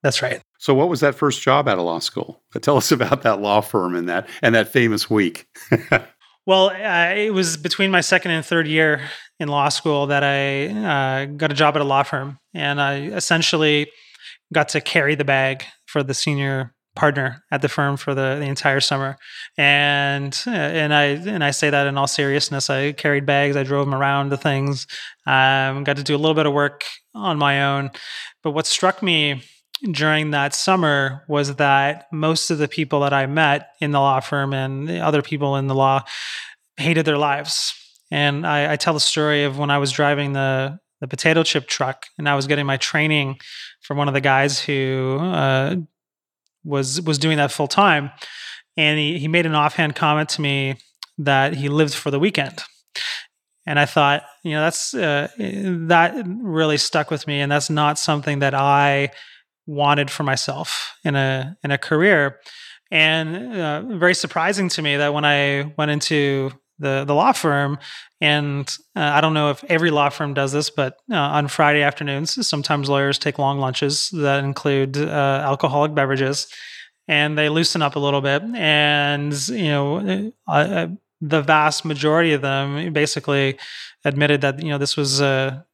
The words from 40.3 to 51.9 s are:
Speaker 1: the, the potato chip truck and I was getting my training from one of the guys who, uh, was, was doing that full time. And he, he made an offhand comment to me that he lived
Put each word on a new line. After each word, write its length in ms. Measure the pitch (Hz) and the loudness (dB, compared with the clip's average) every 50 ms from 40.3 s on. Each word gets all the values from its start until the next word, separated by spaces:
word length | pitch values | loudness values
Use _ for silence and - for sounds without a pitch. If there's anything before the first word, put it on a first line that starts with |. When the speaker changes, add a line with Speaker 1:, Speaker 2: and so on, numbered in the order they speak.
| 139 | -2
Speaker 1:
the, 460 | 135 135 135 135 131 135 135 147 180 _ _ _ _ - | -2 0 0 0 -2 -2 -4 -6 -10 _ _ _ _ -10
the 40 | |
potato 360 | 131 - - - 165 160 165 160 | -10 -8 -2 0 2 2 4 2
chip 240 | - - 143 131 | 2 0 -2 -4
truck 400 | - - - 143 127 135 _ - - _ | -4 -4 -4 -4 -4 -4 _ -12 -20 _
and 100 | - 151 | -6 -2
I 80 | 147 143 | 0 0
was 120 | 139 135 | 0 0
getting 180 | 135 147 143 143 | 0 0 -2 0
my 140 | 139 135 127 | -2 -2 -2
training 600 | - - - 156 151 156 156 151 143 135 131 - - - - - - - - _ _ | -4 -2 -2 0 0 2 2 2 0 -2 -6 -10 -14 -20 -18 -18 -18 -18 -20 _ _
from 160 | - 143 143 | -6 -4 -2
one 100 | 143 143 | 0 0
of 60 | 135 | 0
the 60 | 139 131 | 0 2
guys 360 | 139 135 131 135 143 139 - | 2 4 4 2 2 0 -2
who, 580 | - - 147 135 135 131 131 131 131 131 131 139 | -4 -2 -2 0 0 0 0 -2 -2 -2 -2 -2
uh, 560 | 160 185 180 160 139 135 135 131 135 143 175 185 160 - _ _ _ _ _ _ _ _ _ _ _ _ _ _ _ | -2 -2 0 0 2 2 2 2 2 0 -2 -4 -6 -8 _ _ _ _ _ _ _ _ _ _ _ _ _ _ _
was, 360 | 160 143 139 135 131 135 156 175 | -4 -2 -2 -2 -2 -4 -4 -2
was 160 | 160 156 139 | -2 -2 0
doing 180 | 143 160 156 | 0 0 2
that 160 | 151 143 139 - | 2 0 0 0
full 160 | - 151 135 | -2 -4 0
time. 420 | - - 202 202 165 147 143 139 - - - - - - - - - - _ _ _ | 2 4 4 4 4 2 0 -4 -12 -14 -20 -18 -18 -16 -16 -16 -18 -18 _ _ _
And 220 | - 156 151 151 151 | 0 2 2 2 2
he, 200 | 151 147 165 175 | 0 -2 -2 -2
he 100 | 139 156 | -4 0
made 180 | 160 175 170 | 2 2 2
an 80 | 165 156 | 2 2
offhand 400 | 151 147 156 - - 165 151 139 | 2 2 2 2 0 -2 -2 0
comment 360 | - - 156 151 151 156 151 | 0 0 2 2 2 0 -2
to 100 | - - | -2 -2
me 360 | 151 143 139 139 135 135 135 - _ _ _ _ - _ _ - | -2 -2 0 0 -2 -2 -4 -6 _ _ _ _ -20 _ _ -4
that 360 | 151 143 139 135 135 143 165 | 0 2 4 4 4 2 0
he 140 | 135 139 143 | -2 -2 0
lived 260 | 143 151 156 147 | 2 2 2 2